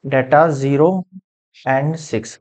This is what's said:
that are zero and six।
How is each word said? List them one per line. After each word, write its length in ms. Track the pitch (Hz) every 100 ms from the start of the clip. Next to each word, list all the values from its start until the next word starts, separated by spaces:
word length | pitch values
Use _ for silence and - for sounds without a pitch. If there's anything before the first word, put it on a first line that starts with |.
that 300 | - 135 127
are 160 | 151 165
zero 340 | 139 135 139 160 185 180 185 _ _ _ _
and 400 | - 131 147 165
six। 340 | - 113 - -